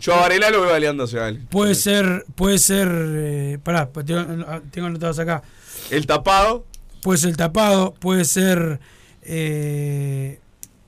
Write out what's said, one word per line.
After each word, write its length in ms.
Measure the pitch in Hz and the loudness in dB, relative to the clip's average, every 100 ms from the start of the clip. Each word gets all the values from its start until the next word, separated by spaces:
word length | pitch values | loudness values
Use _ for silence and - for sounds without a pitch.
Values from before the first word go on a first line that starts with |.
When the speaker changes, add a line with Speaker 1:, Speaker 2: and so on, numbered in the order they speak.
Speaker 1:
Yo 140 | 175 | 2
a 60 | 175 | 4
Varela 280 | 175 185 214 | 6 4 4
lo 120 | 214 | 4
veo 120 | 175 | 4
aliándose 440 | 160 151 143 120 117 | 2 2 -2 -4 -4
a 60 | 110 | -6
alguien. 200 | 110 - | -8 -4
Speaker 2:
Puede 260 | 196 208 | 0 2
Speaker 1:
Sí. 80 | 196 | 2
Speaker 2:
ser, 420 | 202 202 190 180 - | 2 2 2 -2 -6
puede 240 | - 196 190 | -2 2 4
ser, 300 | - 196 185 | 2 2 0
eh, 680 | 170 160 151 151 147 143 143 | 0 -2 -4 -4 -4 -4 -6
pará, 280 | 170 170 135 | -2 -2 -2
pues 160 | 151 143 | -6 -4
tengo, 160 | 170 170 165 170 160 147 | -4 -4 -8 -8 -12 -12
tengo 160 | 175 175 | -8 -8
anotados 320 | 170 165 156 | -4 -4 -4
acá. 240 | 170 160 - - - - - | -4 -4 -8 -20 -20 -16 -4
Speaker 1:
El 160 | 151 151 | -2 0
Tapado. 580 | 151 185 196 208 240 - - - - | 0 4 4 4 0 -8 -20 -20 -6
Speaker 2:
Puede 160 | 185 170 | 0 2
ser 120 | 175 | 2
El 60 | 156 | 0
Tapado, 560 | 165 196 208 190 190 | 0 2 4 4 2
puede 300 | - 185 185 | -2 -2 0
ser, 560 | 160 185 190 175 165 143 - - - - | 2 2 2 2 0 -6 -12 -20 -20 -20
eh, 1160 | - 165 156 151 147 147 143 143 139 135 135 139 _ - - _ | -8 -6 -4 -4 -4 -4 -4 -4 -4 -6 -8 -12 _ -20 -20 _